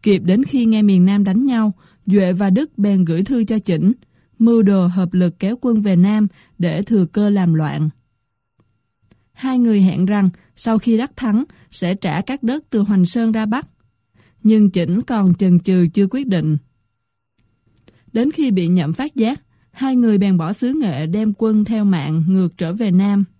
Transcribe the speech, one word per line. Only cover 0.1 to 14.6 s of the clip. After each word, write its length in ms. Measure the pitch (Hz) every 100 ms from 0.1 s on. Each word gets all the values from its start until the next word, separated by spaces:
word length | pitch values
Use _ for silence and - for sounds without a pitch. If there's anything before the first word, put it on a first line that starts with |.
| 196
đến 240 | 175 202
khi 220 | 269 269 226
nghe 160 | 220
miền 240 | 208 190 180
Nam 180 | 202
đánh 220 | 196 190 269
nhau, 280 | 240 214 190 _ _ -
Duệ 280 | 202 185
và 160 | 175 202
Đức 280 | 190 311 -
bèn 280 | 202 196 170
gửi 180 | 165
thư 200 | 202 254
cho 160 | 208 214
Chỉnh, 320 | 202 165 175 262 _ _ _ _
mưu 240 | 226 233
đồ 240 | 202 196 180
hợp 260 | 180 180
lực 260 | 180 180 170
kéo 160 | 190 247
quân 200 | 254 226
về 140 | 208 180
Nam 320 | 190 214 208 _ _ _
để 240 | 175 160
thừa 240 | 208 226 175
cơ 240 | - 208
làm 240 | 202 180
loạn. 360 | 156 151 147 156 - _ _ _ _ _ _ _ _ _ _ _ _ _
Hai 260 | _ 262 254
người 220 | 233 208
hẹn 240 | 190 - 185
rằng 240 | 208 190 180 _ -
sau 220 | - 226
khi 200 | - 220
đắc 140 | 269 -
thắng 280 | 254 208 302 _ _
sẽ 220 | - 175
trả 280 | 190 185 156
các 220 | - 277
đất 200 | 226 277 -
từ 100 | 220
Hoành 260 | 202 202 175
Sơn 260 | 233 226
ra 140 | 220 214
Bắc. 220 | 233 - _ _ _ _ _ _ _
Nhưng 260 | 214 220